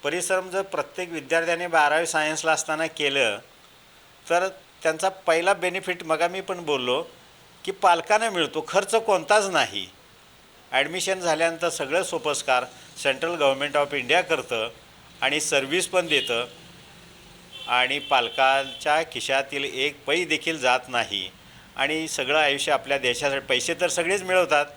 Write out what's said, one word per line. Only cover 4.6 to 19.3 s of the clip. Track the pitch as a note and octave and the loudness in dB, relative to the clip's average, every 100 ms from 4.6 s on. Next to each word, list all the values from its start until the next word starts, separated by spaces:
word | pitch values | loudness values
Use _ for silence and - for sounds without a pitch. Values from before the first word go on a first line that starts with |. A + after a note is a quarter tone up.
| - - | -20 -4
त्यांचा | D#3+ D#3 F#3+ | -2 0 -2
पहिला | F#3+ - E3 F3 | -2 0 2 2
बेनिफिट, | G3 F3+ F#3 F#3 F3 | 2 0 -4 -6 -6
मग | E3 D#3 | -2 0
मी | E3+ F#3+ | 0 -2
पण | F#3 F3+ | -8 -8
बोललो | E3 C#3+ B2 C3 E3+ - - - - - | -2 -2 0 -2 -4 -14 -20 -20 -20 -14
की, | - | -10
पालकांना | F#3+ F#3+ E3+ - G#3+ A3+ | 2 4 4 2 2 2
मिळतो, | F3 D3 D#3 D3+ | -2 -2 -2 0
खर्च | F#3 G3 | 0 2
कोणताच | A3 A3 F#3+ - G#3 G3 | 0 2 0 4 2 4
नाही. | E3 A2+ G2+ F2+ - - - - - - - - | 0 0 -4 -10 -16 -20 -20 -20 -20 -20 -20 -2
ॲडमिशन | C3 C#3+ F3+ F3+ F#3+ | 0 0 -2 -2 -2
झाल्यानंतर | F3 D#3 E3 E3 E3+ | 0 2 0 0 -4
सगळं | E3 C#3 E3 | -2 -2 -2
सोपस्कार | F#3 E3 D3+ C#3 - B2+ B2+ - - - | -2 -4 -2 -2 2 0 0 -12 -20 -4
Central | C#3+ C3 E3 F3 | -2 0 -2 2
Government | C#3 C3+ C#3+ D3 C#3+ | 2 2 0 0 0
of | D3 | -2
India | B2 E3 | 2 2
करतं | F3 D#3 - A#2 A2 - - - - - | 2 -2 -2 -4 -4 -8 -20 -20 -20 -4
आणि | C3 D3 | -2 0
सर्व्हिस | D3 C#3+ C3 E3+ F3 | 0 0 0 -2 0
पण | F#3 E3+ | 0 2
देतं | D3 B2 A#2 B2 - - - - - - - - - - - - | 0 0 -4 -4 -12 -20 -20 -20 -20 -20 -20 -20 -20 -20 -16 -2
आणि | B2 B2+ C#3+ | 2 2 -2
पालकांच्या | C#3 C3+ A#2 - C3 C3+ C3+ B2 D#3 D3+ | 2 2 2 2 4 4 0 -6 0 0
खिशातील | D#3+ B2 - | 0 -6 0